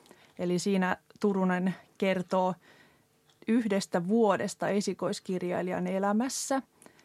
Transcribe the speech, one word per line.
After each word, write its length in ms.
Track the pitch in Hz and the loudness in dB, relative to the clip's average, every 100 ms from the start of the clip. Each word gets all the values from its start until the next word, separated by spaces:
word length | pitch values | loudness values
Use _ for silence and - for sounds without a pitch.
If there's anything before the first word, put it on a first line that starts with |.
| - - - - | -20 -20 -20 -6
Eli 200 | 180 180 | -2 0
siinä 380 | 202 196 185 - _ - | 2 2 0 -2 _ -2
Turunen 560 | 208 190 185 180 185 170 - - | 0 2 2 2 0 -4 -10 -4
kertoo 560 | 196 185 175 190 185 180 - - - _ _ _ _ _ - | -2 0 0 0 0 -2 -12 -20 -20 _ _ _ _ _ 0
yhdestä 600 | 226 226 196 - 190 175 | 0 2 -2 0 -2 0
vuodesta 600 | 226 214 180 202 - 165 | 2 4 2 0 -4 -2
esikoiskirjailijan 1200 | 196 196 180 180 202 - 185 180 180 180 180 180 | 0 0 -2 -4 -4 -4 -4 -2 -2 -2 -2 -2
elämässä. 720 | 190 196 208 262 - - 269 - _ - _ | 0 0 0 0 -4 -2 -4 -4 _ -20 _